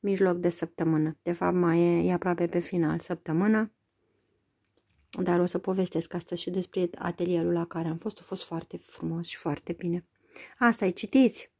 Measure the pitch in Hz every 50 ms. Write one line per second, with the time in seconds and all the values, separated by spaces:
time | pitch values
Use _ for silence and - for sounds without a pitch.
0 | - 202 196 185 196 180 175 175 175 175 175 - - 165 _ - 165 160 160 151
1 | 151 156 156 _ _ 175 175 170 180 175 175 180 175 170 165 170 175 175 170 170
2 | 165 180 180 175 - 185 175 170 175 170 - 175 170 - - 175 165 151 156 165
3 | - - 180 165 _ - 156 165 190 214 220 214 220 214 _ _ _ _ _ _
4 | _ _ _ _ _ _ _ _ _ _ _ _ _ _ _ _ _ _ _ _
5 | _ _ - - 185 175 175 175 175 180 - 180 - - 185 190 185 175 - 165
6 | 170 - - 175 170 - 180 170 - - 180 190 180 - - 190 180 175 - -
7 | 165 175 170 - 175 175 180 170 165 175 175 170 170 170 - 170 165 165 160 165
8 | - 214 208 - 160 - 190 185 - - 170 165 160 _ - - - - - -
9 | - 165 165 165 170 - - - - 165 143 - _ - 170 - 185 175 170 180
10 | - _ _ _ _ _ _ - - - - _ 247 233 226 - 208 196 180 -
11 | - - - 269 262 220 - - - _ _